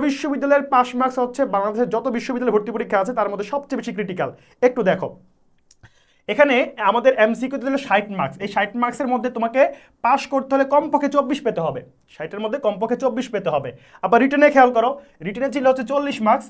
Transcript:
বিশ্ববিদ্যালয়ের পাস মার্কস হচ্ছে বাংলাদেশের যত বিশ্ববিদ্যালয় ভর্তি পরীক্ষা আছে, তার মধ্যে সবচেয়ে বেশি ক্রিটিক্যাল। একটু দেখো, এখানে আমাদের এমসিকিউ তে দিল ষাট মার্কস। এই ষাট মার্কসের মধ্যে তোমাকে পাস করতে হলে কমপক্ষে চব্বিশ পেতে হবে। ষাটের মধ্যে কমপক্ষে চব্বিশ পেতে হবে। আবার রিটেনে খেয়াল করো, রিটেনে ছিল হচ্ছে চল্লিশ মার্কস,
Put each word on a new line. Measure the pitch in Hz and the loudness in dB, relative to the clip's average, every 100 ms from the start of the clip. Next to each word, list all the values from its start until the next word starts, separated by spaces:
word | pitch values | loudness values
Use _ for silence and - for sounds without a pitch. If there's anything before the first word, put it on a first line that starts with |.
| 294 | 2
বিশ্ববিদ্যালয়ের | 277 302 269 277 285 277 | 0 -4 -2 2 2 4
পাস | 254 247 247 | 2 2 0
মার্কস | 254 254 | -2 0
হচ্ছে | 247 247 240 | -4 -2 -2
বাংলাদেশের | 202 208 214 240 | 0 -2 -2 -2
যত | 220 247 | -2 -2
বিশ্ববিদ্যালয় | 226 254 240 247 208 | -4 -4 -2 0 0
ভর্তি | 208 | 0
পরীক্ষা | 233 196 208 | -6 -2 0
আছে, | 190 240 | 0 -2
তার | 202 | -2
মধ্যে | 196 196 | -4 -6
সবচেয়ে | 285 277 269 | -6 -4 -6
বেশি | 240 | -6
ক্রিটিক্যাল। | 180 180 175 131 - _ _ 247 | -6 -6 -6 -6 -8 _ _ 0
একটু | 247 | 2
দেখো, | 185 156 131 - _ _ _ _ _ _ - _ _ _ - | 0 0 -4 -10 _ _ _ _ _ _ -20 _ _ _ -4
এখানে | 214 285 247 - - 202 | 4 4 4 0 0 0
আমাদের | 233 254 262 | 4 2 4
এমসিকিউ | 220 233 262 269 | 2 2 -4 -4
তে | 262 | -4
দিল | 269 | -4
ষাট | - 202 208 190 | 0 0 0 -4
মার্কস। | 135 - | -6 -6
এই | 196 | -6
ষাট | 208 208 240 | -2 -4 -2
মার্কসের | 240 240 254 | -4 -2 -2
মধ্যে | 247 240 | -2 -2
তোমাকে | 247 226 254 339 - _ _ | -4 -2 2 2 0 _ _
পাস | 233 269 - | 0 0 0
করতে | 269 269 | -4 0
হলে | 269 | 0
কমপক্ষে | 269 285 302 285 277 | 2 2 2 0 0
চব্বিশ | 285 254 254 - | 0 0 -2 -2
পেতে | 170 | -2
হবে। | 160 127 - _ _ | -4 -6 -12 _ _
ষাটের | - 156 202 | -12 -10 -8
মধ্যে | 214 277 | -6 -2
কমপক্ষে | 214 196 220 240 | -2 -2 -4 -2
চব্বিশ | 262 233 - | -2 -2 -4
পেতে | 202 170 | -4 -2
হবে। | 147 127 - - - | -2 -4 -12 -20 -8
আবার | 180 233 | 2 4
রিটেনে | 269 277 294 | 4 6 6
খেয়াল | 277 247 226 | 8 6 6
করো, | 240 277 - _ 170 | 0 -2 -10 _ -10
রিটেনে | 220 277 | -4 -4
ছিল | 269 262 | 2 2
হচ্ছে | 262 | 2
চল্লিশ | 247 285 285 - | 0 -2 -2 0
মার্কস, | 214 269 | 2 2